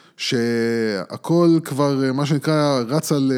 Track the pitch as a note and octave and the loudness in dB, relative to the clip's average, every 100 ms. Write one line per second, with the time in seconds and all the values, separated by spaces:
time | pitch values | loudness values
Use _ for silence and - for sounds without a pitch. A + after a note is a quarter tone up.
0 | _ - - B2 A#2 A#2 A#2 A2+ A2 G2 | _ -10 -4 -2 0 0 0 -2 -2 -4
1 | - A2 - E3+ E3+ D#3+ D3 C3+ C#3+ C3+ | -6 -12 0 2 4 2 0 -2 0 2
2 | C3+ C3 C#3+ D3 D#3+ D3+ D3 C3+ A#2 D#3 | 0 0 0 0 0 0 2 0 0 -4
3 | - D3 C3+ | 0 0 2